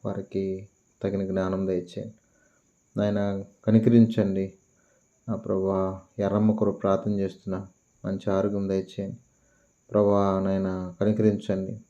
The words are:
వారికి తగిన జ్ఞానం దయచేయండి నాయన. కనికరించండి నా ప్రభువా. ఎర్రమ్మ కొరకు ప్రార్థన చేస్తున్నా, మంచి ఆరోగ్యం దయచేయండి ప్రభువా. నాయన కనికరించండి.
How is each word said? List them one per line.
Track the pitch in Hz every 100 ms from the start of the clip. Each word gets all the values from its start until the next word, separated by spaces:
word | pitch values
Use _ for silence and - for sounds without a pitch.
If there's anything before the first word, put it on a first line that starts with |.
వారికి | 110 101 95 95 95 95 104 _ _ _
తగిన | 98 98 95
జ్ఞానం | 95 92 95 95
దయచేయండి | 90 - - 110 - _ _ _ _ _ _ _ -
నాయన. | 104 101 101 98 98 _ -
కనికరించండి | 110 113 117 113 - 98 95 95 - _ _ _ _ _ _ -
నా | 104
ప్రభువా. | - 98 95 95 95 95 - -
ఎర్రమ్మ | 98 101 107
కొరకు | 107 101 95
ప్రార్థన | 101 95 104 101
చేస్తున్నా, | 98 - - 92 98 _ _ _
మంచి | - 98 101
ఆరోగ్యం | 98 101 101 98
దయచేయండి | 95 92 - 98 113 _ _ _ _ _ _ _
ప్రభువా. | 104 104 101 98 95
నాయన | 95 95 95 92 90 87
కనికరించండి. | 101 107 110 101 - 95 95 110 -